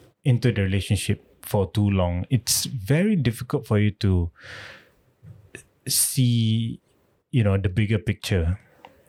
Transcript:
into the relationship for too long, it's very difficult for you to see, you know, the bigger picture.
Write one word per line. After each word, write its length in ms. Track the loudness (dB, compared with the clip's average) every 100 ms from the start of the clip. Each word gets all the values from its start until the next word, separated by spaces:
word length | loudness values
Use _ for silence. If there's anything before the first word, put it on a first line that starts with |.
| -20 _
into 280 | 0 2 2
the 80 | 2
relationship 640 | 0 0 0 -2 0 -4 _ _
for 240 | -4 -2 0
too 180 | 0 0
long, 340 | 2 0 -2 -2
it's 360 | -2 0 -4 -2
very 460 | -6 0 0 2 2
difficult 480 | 0 -2 -4 -6 0
for 140 | 2
you 80 | 2 0 2
to 240 | 2 0 -6 -20 -18 -18 -20 _ _ _ _ -20 -20 -20 -20 -20 _ -6
see, 920 | -2 0 2 2 4 2 0 -2 -8 _ _ _ _ _
you 120 | 0
know, 140 | 2 2
the 120 | 0
bigger 280 | 0 0 0
picture. 640 | -2 -6 -2 0 0 -2 _ _ -20 _